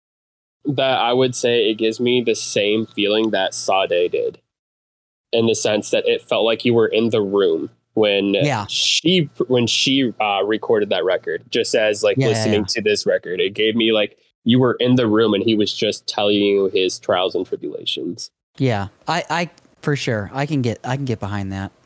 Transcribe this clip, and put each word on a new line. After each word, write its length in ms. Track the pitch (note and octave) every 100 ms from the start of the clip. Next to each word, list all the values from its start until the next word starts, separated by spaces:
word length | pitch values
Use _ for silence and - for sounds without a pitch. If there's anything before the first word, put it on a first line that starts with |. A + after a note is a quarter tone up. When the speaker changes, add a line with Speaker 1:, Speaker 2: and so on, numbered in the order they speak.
| _ _ _ _ _ _
Speaker 1:
that 340 | D3 C3+ C3+ A2
I 120 | A#2
would 240 | B2+ B2+ B2+
say 320 | A#2+ A#2+ G#2+
it 60 |
gives 260 | G#2+ A2 A2
me 220 | A#2+ B2
the 120 | A#2
same 520 | G#2+ - A2+ G2+ A2 A2
feeling 440 | - G2+ G#2+ A2
that 200 | G2 F#2+
Sade 580 | - - F#2+ F2+ F2 F2
did, 300 | - - - _ _ _ _ _ _ _ _ _
in 160 | A#2 A2+
the 60 |
sense 360 | G#2+ A#2+ G#2+ -
that 180 | A2 -
it 140 | A#2
felt 240 | - A2 A2
like 180 | A2+
you 80 | B2
were 160 | A#2 A2
in 220 | G#2+ A#2
the 100 | A2+
room 480 | G2 G2+ F#2 D#2+ D2 - _
when 400 | - G#2+ G2+ G2+
Speaker 2:
Yeah. 300 | G2 D3 A#2 G2+
Speaker 1:
she, 600 | - - - E3 F#3 C#3+ - B2+
when 180 | B2+ A#2
she, 460 | - C#3 C3+ B2 -
uh, 220 | G#2+ G2
recorded 440 | G2+ G#2+ - A2 G2+
that 140 | F#2
record, 380 | F2+ F2 - D#2+ -
just 240 | A#2+ -
as, 300 | B2 G#2+ G#2
like, 120 | G#2 A2+
Speaker 2:
Yeah, 100 | B2+
yeah, 40 |
Speaker 1:
listening 280 | A2 G#2+ G#2
Speaker 2:
yeah. 60 | F#2+
Speaker 1:
to 160 | A2+
this 240 | G#2 G#2 G2+
record, 340 | F#2 F2 F#2
it 140 | F#2+
gave 200 | G#2 A2
me, 160 | A2+ A2+
like, 240 | G#2+ G#2 _ _ _
you 160 | A#2 B2+
were 140 | B2+
in 200 | - B2
the 140 | B2+ A2+
room 260 | G#2+ A2
and 80 | G2+
he 140 | A2 G#2+
was 160 | G2+
just 320 | - G#2+ - -
telling 300 | - G#2 G#2
you 300 | G2+ G2+ G2
his 320 | F#2+ F#2 -
trials 340 | - F#2 F#2
and 100 | F2+
tribulations. 840 | F#2+ - D#2 - - - D2+ A2+ - _ _ -
Speaker 2:
Yeah, 300 | C3 G#2 G2 - -
I, 160 | E3+ -
I, 220 | E3 F3 - _ _
for 140 | - C#3
sure, 340 | - A2 G2
I 140 | C3+ C#3+
can 160 | D3
get, 160 | A#2 G#2
I 100 | B2
can 120 | C3+ C3
get 120 | A2
behind 340 | G2+ G#2 F#2+
that. 200 | G2 G2 -